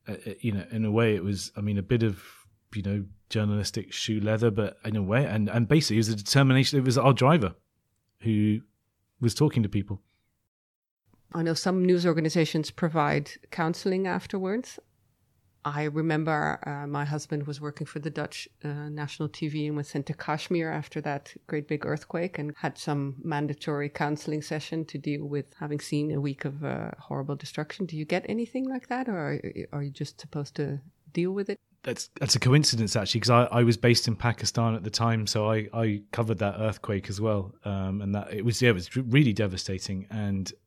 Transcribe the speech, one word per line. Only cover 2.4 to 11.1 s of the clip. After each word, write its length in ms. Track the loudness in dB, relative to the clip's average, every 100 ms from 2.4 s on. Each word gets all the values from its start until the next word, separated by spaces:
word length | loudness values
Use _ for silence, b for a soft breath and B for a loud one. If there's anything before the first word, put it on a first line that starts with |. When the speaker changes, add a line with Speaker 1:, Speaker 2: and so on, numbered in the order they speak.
| _ _ _
Speaker 1:
you 100 | -6
know, 200 | -2 -2 -4 -14 -4
journalistic 600 | 0 0 0 -2 -6 -8
shoe 300 | -6 -2 0
leather, 280 | 2 4 4
but 280 | 2 -2 -4 -4
in 100 | 0
a 80 |
way, 220 | 2 2 2
and, 240 | 2 2
and 180 | 2 4
basically 300 | 4 4 2
it 20 |
was 100 | 2
a 60 | 0
determination. 640 | 2 6 8 6 6 4
It 60 | 4
was 120 | 6
our 160 | 6
driver 420 | 6 6 6 2 -4 _ _ _ _ _ _
who 400 | 0 4 4 2 -4 _ _ _ _ -2
was 140 | 0
talking 300 | 4 2 4
to 60 | 2
people. 320 | 0 -4 -8 _ _ _ _ _ _ _ _ _ _ _